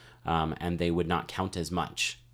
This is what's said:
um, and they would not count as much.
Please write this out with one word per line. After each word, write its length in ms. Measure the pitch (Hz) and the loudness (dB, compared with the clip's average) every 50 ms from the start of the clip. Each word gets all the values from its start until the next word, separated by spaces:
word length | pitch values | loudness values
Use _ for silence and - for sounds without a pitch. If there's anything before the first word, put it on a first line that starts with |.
| - - - - - | -20 -20 -20 -6 -2
um, 280 | 78 82 82 80 80 76 - | 2 2 4 2 2 0 -2
and 200 | - 87 87 82 | -2 -2 0 2
they 120 | 87 85 | 2 2
would 160 | 82 87 85 | 2 2 2
not 220 | 82 87 82 - - | 2 0 0 0 -2
count 260 | - - 95 95 - | -2 -2 -2 -2 -2
as 160 | 90 82 76 | -4 -4 -2
much. 480 | 92 87 76 - - - - - - - - - | -2 -2 -2 -2 -2 -2 -2 -2 -4 -6 -14 -20